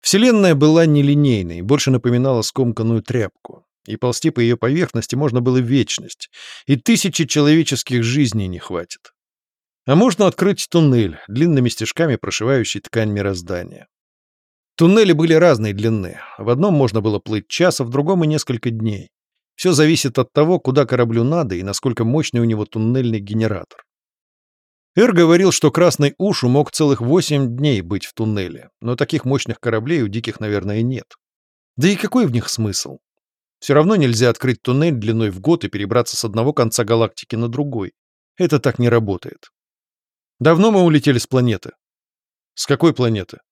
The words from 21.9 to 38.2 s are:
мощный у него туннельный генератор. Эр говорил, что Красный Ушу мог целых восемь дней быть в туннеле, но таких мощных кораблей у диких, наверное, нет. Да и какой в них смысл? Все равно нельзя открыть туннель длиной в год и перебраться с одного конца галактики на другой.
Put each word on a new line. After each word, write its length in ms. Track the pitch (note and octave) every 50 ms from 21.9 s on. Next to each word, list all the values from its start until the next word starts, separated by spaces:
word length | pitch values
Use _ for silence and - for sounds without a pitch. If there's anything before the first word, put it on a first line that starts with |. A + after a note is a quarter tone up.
| A#2 - A#2
мощный 380 | A2+ C3 D#3 D3 - - A#2+
у 40 | A#2
него 200 | A#2 A2 G#2+ G#2+
туннельный 540 | - - A2+ A2 A2+ B2 C3+ B2+ A#2 A2 G#2+
генератор. 680 | G2+ G2+ G#2+ A2 A2 A2 G#2 F2 - _ - - _ _ _ _ _ _ _ _ _ _ _ _ _ _ _ _ _ _ _ _ _ _ _
Эр 160 | F3+ G#3+ B3 G3
говорил, 380 | E3+ E3+ D#3+ E3+ F3 F#3+ F#3
что 180 | - - - D3
Красный 460 | - E3 F3 E3+ - - D3 C#3 -
Ушу 320 | _ F3+ G#3 F#3+ - - A#2+
мог 220 | B2 C#3+ D3 -
целых 300 | - - D#3 C#3+ C#3 -
восемь 540 | A#2 A#2+ D3 E3+ D3+ - D3+ C#3 C3+ A#2+ A#2
дней 260 | B2+ C#3+ D3+ C3 G2
быть 240 | E2+ E2+ G2+ F#2+ -
в 80 | - -
туннеле, 580 | - A2+ A2 G#2+ G2+ F#2 F2+ C#2+ B1 - - _ _
но 140 | - A#2 B2
таких 300 | - C#3+ - - C#3+ -
мощных 340 | B2+ C3 B2 - - A2+ _
кораблей 420 | - B2 A2+ G#2+ A2 C3+ E3+ D#3
у 60 | A#2+
диких, 320 | G2+ G2 A#2 A2+ A2+ G#2 -
наверное, 420 | G#2+ G#2+ G#2 G2+ F#2 G2+ G#2 A2
нет. 340 | A#2 B2 C3 A#2 - _ - _ _ _ _ _ _ _ _ _ _ _ _
Да 120 | - C3
и 80 | F#3 G#3
какой 300 | - - G3+ - B3+ A#3
в 60 | D3+
них 180 | A#2+ A#2+ - -
смысл? 480 | - - A2 G#2+ F#2+ - - C2+ C2+ - _ _ _ _ _ _ _ _ _ _ _ _
Все 160 | - - C#3
равно 200 | D3 D3+ F#3 A3
нельзя 360 | G3 D3 B2 A#2 G#2+ B2+ A#2+
открыть 320 | A2+ - - B2+ A#2+ - _
туннель 320 | B2 B2 C3+ D#3 E3+ D3
длиной 340 | A#2 G#2 A2 A2+ A2+ A2+ G#2
в 100 | F#2 F#2+
год 240 | F#2+ D3+ E3+ E3+ -
и 40 | G2
перебраться 480 | - G2+ G2+ F#2+ A2 B2 A#2+ - -
с 80 | - -
одного 260 | A2+ G2 A#2 A#2 C#3
конца 320 | D3+ - B2 A2+ - - A#2
галактики 520 | G#2 A#2 A2+ A#2 G2+ _ - - _ -
на 120 | A2 A#2
другой. 460 | A#2+ A#2 C3+ D3 C#3+ C3 A2+ G2 F2 _ _ _ _ _ _